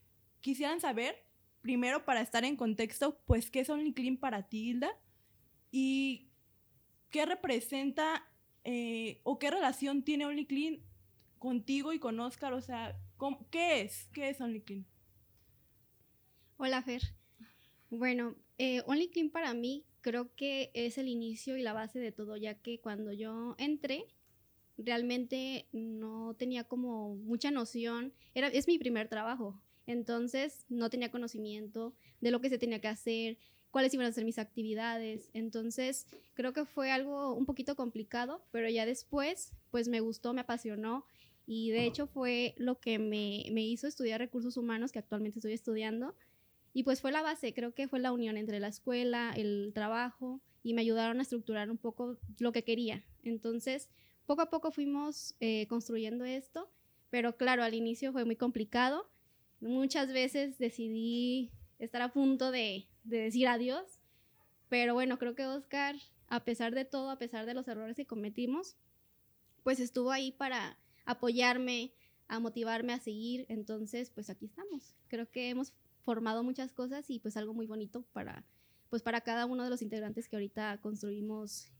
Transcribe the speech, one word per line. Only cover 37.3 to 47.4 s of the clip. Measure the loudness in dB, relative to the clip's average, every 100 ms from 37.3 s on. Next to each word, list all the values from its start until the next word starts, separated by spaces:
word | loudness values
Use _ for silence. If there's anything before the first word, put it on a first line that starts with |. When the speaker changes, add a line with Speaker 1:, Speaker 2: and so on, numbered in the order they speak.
Speaker 2:
un | 0 0
poquito | 0 -2 -2
complicado, | -2 -4 -4 -4 -4 -6 -6
pero | -2 2
ya | 2 2
después, | -2 -2 0 0 -2 -8 -14 _
pues, | 0 2
me | 2
gustó, | 0 -2 -2
me | -2
apasionó. | -2 -2 -2 -4 -2 -4 -6 -20 -20 _ -6
Y | -2 2
de | 4 2
hecho | 2 -2
fue | 0 2 2 2 0
lo | 0 0
que | 0 2
me, | 2 2 0 -2 0
me | 0 2
hizo | 0 -2
estudiar | 0 0 0
recursos | -2 -2 -2 0
humanos, | 0 0 -2
que | -4
actualmente | -4 -2 -2 -2
estoy | -4
estudiando. | -2 -2 -2 0 -2 -4 -8 -20 _ _ _ _
Y | 2
pues | 4 2
fue | 2
la | 2
base, | 0 0